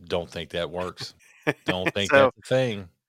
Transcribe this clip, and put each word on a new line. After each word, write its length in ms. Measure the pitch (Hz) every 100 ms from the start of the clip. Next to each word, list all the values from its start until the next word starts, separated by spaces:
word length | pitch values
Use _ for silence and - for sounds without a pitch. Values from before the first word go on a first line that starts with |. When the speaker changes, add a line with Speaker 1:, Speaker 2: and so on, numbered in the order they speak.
| 85
Speaker 1:
don't 240 | 90 82
think 200 | 87 78
that 180 | 87 82
works. 440 | 87 90 - - - _ _ -
Speaker 2:
<laughs> 200 | - -
Speaker 1:
Don't 280 | 180 185
think 160 | 101 98
Speaker 2:
So, 200 | 139 131 113
Speaker 1:
that's 160 | -
a 40 | 131
thing. 340 | 131 104 90 _